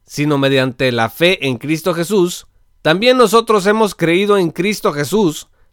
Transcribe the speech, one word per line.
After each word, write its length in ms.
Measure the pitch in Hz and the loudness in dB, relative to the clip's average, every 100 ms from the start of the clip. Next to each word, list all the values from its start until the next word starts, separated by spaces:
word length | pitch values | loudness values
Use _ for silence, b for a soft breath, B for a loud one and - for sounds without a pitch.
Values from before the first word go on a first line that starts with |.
| _ | _
sino 320 | - 147 143 | -6 -2 0
mediante 540 | 135 135 131 123 131 | 2 2 0 -2 -2
la 180 | 120 113 | 0 -2
fe 380 | - 175 185 135 | 0 0 0 -2
en 100 | 120 | -6
Cristo 380 | 139 160 185 165 | -4 -4 -2 -4
Jesús, 500 | 165 208 180 - - _ _ _ | -2 0 0 -4 -16 _ _ _
también 340 | 151 170 240 254 | -2 2 2 4
nosotros 480 | 226 226 233 214 185 | 4 4 2 0 2
hemos 300 | 220 214 - | 0 0 0
creído 420 | 165 175 202 202 | 0 2 2 2
en 140 | 170 | 0
Cristo 420 | - 190 202 208 | -2 -4 -2 -4
Jesús 540 | 147 143 202 185 147 - _ _ | -4 -2 0 0 -2 -14 _ _